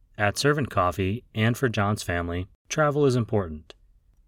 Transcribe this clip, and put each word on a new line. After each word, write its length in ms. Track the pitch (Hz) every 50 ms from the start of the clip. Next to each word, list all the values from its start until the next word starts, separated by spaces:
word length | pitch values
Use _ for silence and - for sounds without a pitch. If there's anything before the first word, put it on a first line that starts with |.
| _ _ _
At 220 | - 104 104 101
Servant 320 | - - 143 147 156 127 104
Coffee, 540 | - 101 90 90 90 - 95 92 104 123 - _ -
and 240 | 110 110 117 120
for 120 | - 139 123
John's 340 | 110 110 101 101 107 104 -
family, 440 | - 87 87 85 85 87 90 92 - _ _ _ -
travel 360 | - 156 156 147 135 147 147
is 100 | 139 123
important. 580 | 123 113 - 120 104 95 82 78 76 - - - _ _ _ _ _ _ _ _ _ _